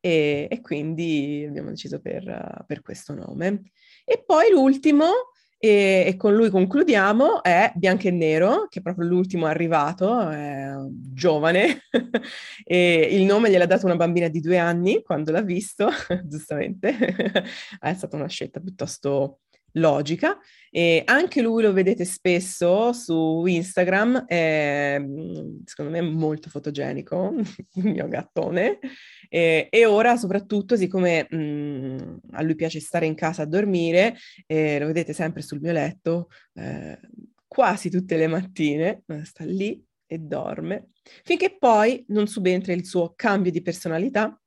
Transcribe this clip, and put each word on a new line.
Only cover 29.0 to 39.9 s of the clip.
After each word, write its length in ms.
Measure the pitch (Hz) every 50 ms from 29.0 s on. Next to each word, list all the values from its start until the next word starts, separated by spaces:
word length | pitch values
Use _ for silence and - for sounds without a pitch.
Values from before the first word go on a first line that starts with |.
| - - - - - _
E, 400 | - 165 170 165 160 156 - -
e 160 | - 220 233
ora 300 | 220 208 208 226 240 240
soprattutto, 600 | 247 240 185 190 202 202 - 208 202 196 196 247
siccome, 520 | 220 185 180 190 190 185 180 170 160 147 - -
mm, 680 | 160 156 147 147 147 147 147 143 131 131 135 131 131 - - - - _ - -
a 100 | - 160
lui 120 | 156 160
piace 240 | 156 165 160 160 156
stare 260 | 147 - - 170 165
in 80 | 160 156
casa 280 | 156 - 160 165 - 151
a 40 |
dormire, 680 | 151 156 190 208 208 190 175 165 165 165 180 202 233 233 - - - - - _
eh, 320 | _ 160 156 156 151 147 143
lo 60 | 143
vedete 260 | 151 160 170 165 156 151
sempre 300 | - 180 160 165 160 156
sul 180 | - - 143
mio 120 | 143 165 170
letto, 560 | 156 143 160 180 _ _ 170 165 175 170 _ _ - _ _ _
eh, 440 | - - - - - - 78 - - - - - - - _ _ _ _
quasi 420 | _ - - 269 202 190 196 - 175
tutte 280 | 165 180 180 - 165
le 100 | 160 160
mattine, 760 | 160 160 160 185 185 - - 156 147 143 147 160 185 226 - _ _ 165 151 156
sta 220 | - _ _ 165
lì 360 | 156 180 196 196 214 - - _ _